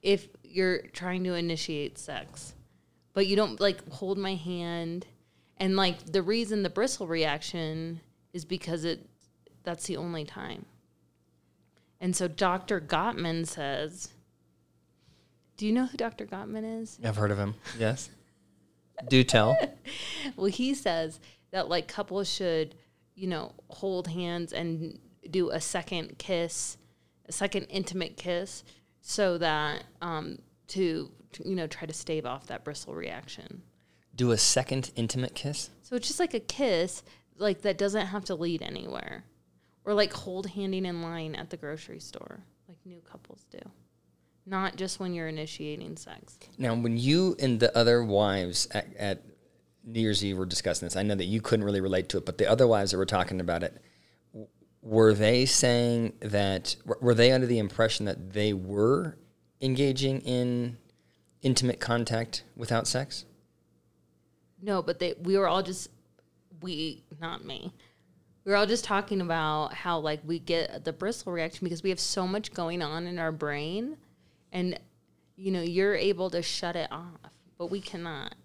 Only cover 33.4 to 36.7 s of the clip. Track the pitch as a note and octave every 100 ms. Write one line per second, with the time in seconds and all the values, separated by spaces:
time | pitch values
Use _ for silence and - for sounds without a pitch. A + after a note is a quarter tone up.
33.4 | - - - _ _ _ _ A#2 B2 A2
34.4 | - - B2+ C3 B2+ - A2+ C3 B2+ -
35.4 | C#3+ D3 - - - B3 A#3 - F4 A#3
36.4 | - - C4+